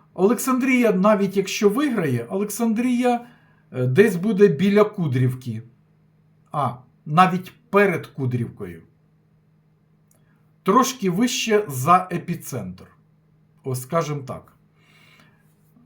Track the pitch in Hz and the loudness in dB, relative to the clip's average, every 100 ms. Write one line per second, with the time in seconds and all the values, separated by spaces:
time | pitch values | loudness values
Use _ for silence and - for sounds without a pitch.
0 | _ - 196 240 269 254 262 247 226 185 | _ -2 0 0 -2 -2 2 2 2 2
1 | 208 202 196 196 190 - 208 214 302 220 | 2 2 0 -2 -4 0 0 2 -2 -2
2 | 151 120 - 196 202 - 226 220 247 240 | -2 -2 -4 -6 -6 -4 -2 0 0 0
3 | 247 240 - _ _ _ _ 127 127 135 | 0 -2 -6 _ _ _ _ -4 2 4
4 | 220 175 202 196 202 147 196 202 208 - | 4 2 -2 4 4 4 2 4 2 0
5 | 160 123 127 127 120 110 - _ _ _ | -4 0 0 -2 -10 -12 -14 _ _ _
6 | _ _ _ _ _ 151 127 - _ _ | _ _ _ _ _ -6 -6 -6 _ _
7 | - 156 185 180 - - _ 196 196 151 | -2 2 2 2 -8 -20 _ 2 2 0
8 | - - 127 123 104 - 95 82 _ _ | -8 -6 -4 -2 -6 -8 -14 -14 _ _
9 | _ _ _ _ _ _ _ _ _ _ | _ _ _ _ _ _ _ _ _ _
10 | _ _ _ _ _ _ - 240 247 - | _ _ _ _ _ _ 4 4 4 0
11 | 190 170 247 - 226 208 180 127 143 180 | -2 0 0 -2 0 0 0 -4 4 4
12 | 180 175 - 165 - 123 92 90 - _ | 2 -8 -6 -10 -8 -10 -10 -14 -20 _
13 | _ _ _ _ _ _ 135 127 - 165 | _ _ _ _ _ _ -8 -8 -4 -4
14 | 151 143 127 87 - _ _ _ _ _ | -4 -8 -10 -14 -16 _ _ _ _ _
15 | _ _ _ _ _ _ _ _ | _ _ _ _ _ _ _ _